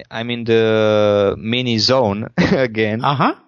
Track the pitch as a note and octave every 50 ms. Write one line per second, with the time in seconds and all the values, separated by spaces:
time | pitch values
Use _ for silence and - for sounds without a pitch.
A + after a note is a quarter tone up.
0 | - - - A2+ A#2 A#2+ A#2+ A#2+ A2+ A2+ A2+ A2+ A2+ A2 A2 A2 G#2+ G#2+ G#2+ G#2
1 | G#2+ G#2 G#2 G2+ G2+ F#2+ - - E2+ A2 A#2+ B2+ B2+ B2 A2+ G#2+ G#2 - B2+ C3+
2 | B2 G2+ G2 G#2 A#2 - - - F3 - G3 C3+ C3 A#2+ A2 A2 A2 G#2+ G#2+ A#2
3 | - - C#3+ C3 F#3 C4+ E4 - _